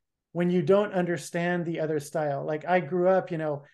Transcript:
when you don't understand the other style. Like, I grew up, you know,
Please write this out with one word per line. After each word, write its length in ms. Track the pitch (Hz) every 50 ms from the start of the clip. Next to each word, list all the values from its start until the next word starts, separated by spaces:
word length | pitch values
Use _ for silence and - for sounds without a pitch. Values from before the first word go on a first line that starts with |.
| _ _ _ _ _ _ -
when 180 | 165 175 175
you 120 | 180 180 160
don't 300 | 160 190 202 208 202 196
understand 720 | 180 175 170 175 - - - - 170 170 175 180 175 170
the 140 | 165 165 156
other 220 | 156 156 156 147
style. 440 | 143 - - 165 151 147 139 139 147
Like, 200 | 156 156 156 156
I 140 | 165 180 185
grew 280 | 160 143 180 180 175 185
up, 220 | 190 185 180 -
you 80 | 175 160
know, 240 | 160 151 147 143 - -